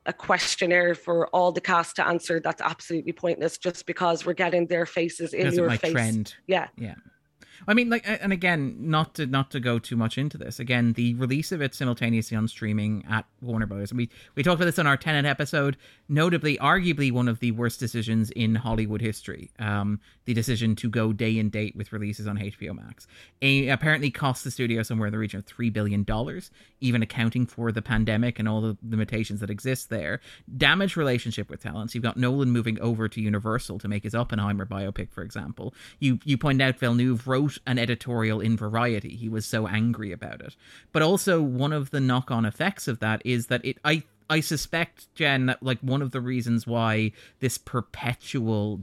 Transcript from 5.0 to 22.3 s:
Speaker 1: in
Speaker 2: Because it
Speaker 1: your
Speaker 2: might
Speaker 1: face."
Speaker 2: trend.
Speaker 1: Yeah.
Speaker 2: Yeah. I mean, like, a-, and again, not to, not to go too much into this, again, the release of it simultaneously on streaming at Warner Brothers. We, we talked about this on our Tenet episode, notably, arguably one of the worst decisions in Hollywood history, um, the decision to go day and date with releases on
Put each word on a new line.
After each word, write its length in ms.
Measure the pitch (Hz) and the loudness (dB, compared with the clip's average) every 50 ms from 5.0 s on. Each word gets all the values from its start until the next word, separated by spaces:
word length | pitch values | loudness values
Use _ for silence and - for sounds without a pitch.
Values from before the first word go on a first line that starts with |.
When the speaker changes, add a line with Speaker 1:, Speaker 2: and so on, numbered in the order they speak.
| 170 170 - - 165 156 - | -2 -2 -4 -6 -8 -4 -2
Speaker 1:
in 80 | - | 0
Speaker 2:
Because 140 | 185 175 175 | 2 2 4
it 60 | 175 | 4
Speaker 1:
your 80 | 170 165 | 4 4
Speaker 2:
might 120 | - 113 | 2 2
Speaker 1:
face." 120 | - 160 165 | 2 0 2
Speaker 2:
trend. 420 | 127 113 113 113 110 104 - - - _ - | 2 2 2 0 -2 -2 -4 -10 -14 _ 0
Speaker 1:
Yeah. 180 | 185 175 151 - - | 0 0 0 -2 -8
Speaker 2:
Yeah. 180 | - 117 104 - - - - _ _ _ _ _ _ - - - - - | -10 -10 -10 -10 -12 -18 -20 _ _ _ _ _ _ -20 -20 -20 -10 0
I 60 | - 208 | 4 4
mean, 160 | 240 247 233 | 4 4 4
like, 180 | 233 233 - | 0 0 0
a-, 160 | 202 214 - - | -2 -4 -2 0
and 120 | 196 196 | 0 0
again, 420 | 175 180 180 175 156 135 131 62 - | 2 2 2 2 2 0 -2 -4 -6
not 360 | 127 160 156 156 160 - - | -2 0 2 2 2 0 -2
to, 100 | - 151 | -4 -2
not 260 | 127 135 135 131 - - | 0 2 0 0 0 -2
to 80 | 139 | -2
go 180 | 117 123 120 117 | 0 2 0 0
too 180 | - - 127 | 0 -2 0
much 220 | 117 113 110 - 131 | 0 0 0 0 -2
into 180 | 139 151 - | -4 -4 -4
this, 240 | 151 - - - - | -6 -10 -10 -8 -8
again, 320 | 123 127 127 120 120 117 113 | -2 0 2 4 4 4 2
the 220 | - 120 120 120 | 2 2 0 0
release 380 | 120 131 123 131 147 160 - 190 | 0 0 0 0 -2 -2 -2 -4
of 100 | 160 143 | -2 -2
it 120 | 131 - | -4 -2
simultaneously 600 | - 139 127 120 - 123 117 117 113 107 - 117 | -2 -2 -2 0 0 0 2 2 2 0 0 -2
on 120 | 107 110 113 | -2 -2 -2
streaming 540 | - - 113 107 107 107 104 107 107 101 - 73 | -4 -4 -4 -2 -2 0 0 -2 -2 -4 -4 -4
at 160 | 110 - - - _ _ | -4 -4 -4 -6 _ _
Warner 240 | 127 120 113 110 110 | -8 -6 -4 -2 -2
Brothers. 300 | 104 98 101 101 101 - | -4 -4 -6 -6 -6 -4
We, 160 | 123 120 117 - - - - _ | -4 -4 -4 -6 -16 -20 -10 _
we 80 | - 135 | 0 2
talked 140 | 180 175 | 2 2
about 100 | 156 180 | 4 2
this 120 | 170 - - | 2 2 2
on 80 | 160 | 4
our 120 | 143 139 135 | 4 2 2
Tenet 260 | - 165 156 143 139 | 2 0 2 2 2
episode, 540 | 147 135 - 147 139 - 151 139 143 135 - - - - _ _ | 2 0 0 -2 -2 0 0 2 2 0 -2 -8 -20 -20 _ _
notably, 520 | - 143 147 160 180 175 160 147 156 143 - | 0 2 4 4 4 4 2 2 0 0 2
arguably 520 | - 143 170 190 175 175 156 143 143 131 | 4 4 4 4 4 2 2 2 2 2
one 180 | 120 123 123 120 | 2 2 2 2
of 120 | 113 113 | 2 0
the 120 | 127 120 110 | 0 -2 0
worst 280 | 113 120 117 - - | 0 0 -2 -2 -2
decisions 500 | 127 110 - 120 104 110 113 113 110 - - | -6 -4 -2 -2 -2 2 2 2 2 0 0
in 240 | 120 113 110 110 | 0 2 2 2
Hollywood 440 | 110 - 113 110 110 110 104 107 107 | 2 2 0 0 0 0 -2 -2 -2
history, 500 | 113 107 104 - - - - - 69 - _ - | -2 -4 -4 -6 -10 -12 -12 -12 -14 -18 _ -6
um, 420 | 107 104 104 101 101 104 104 101 - _ _ _ _ | -4 -2 -2 0 0 -2 -2 -4 -6 _ _ _ _
the 80 | - 120 | -2 0
decision 420 | 117 107 - 120 107 117 113 107 | 0 0 0 0 2 2 2 0
to 140 | - - 117 | 0 -2 -2
go 240 | 104 120 110 110 110 | 0 0 0 0 0
day 240 | 101 120 110 110 110 | 0 0 0 2 2
and 120 | 107 107 | 0 0
date 240 | - 107 107 104 - | -2 -2 -4 -4 -6
with 180 | 98 101 - - | -8 -10 -8 -6
releases 340 | 107 104 104 107 - 104 | -6 -6 -6 -6 -6 -6
on 100 | 107 | -6